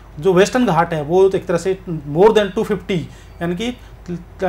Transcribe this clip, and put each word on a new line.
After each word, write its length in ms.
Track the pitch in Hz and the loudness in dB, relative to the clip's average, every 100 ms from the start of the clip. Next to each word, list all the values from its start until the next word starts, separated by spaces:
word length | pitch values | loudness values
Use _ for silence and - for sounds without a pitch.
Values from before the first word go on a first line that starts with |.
| - - | -20 -4
जो 140 | 175 | 2
वेस्टर्न 320 | 180 202 254 233 | 4 4 2 2
घाट 280 | 165 170 | 2 0
है 80 | 160 | -2
वो 280 | 143 180 190 | 0 2 4
एक 160 | 190 - | 2 -2
तरह 120 | 170 | -4
से 220 | 185 185 - | -2 -6 -6
more 400 | 160 143 147 214 | -10 -4 4 4
than 220 | 214 196 | 4 0
two 140 | 220 214 | -2 -4
fifty 320 | 208 - 180 127 - - - | -4 -2 -4 -4 -14 -20 -8
यानी 140 | 170 180 | -6 -4
कि, 120 | 233 | -6
अ, 460 | 240 - - - 175 - - | -8 -16 -20 -12 -12 -12 -6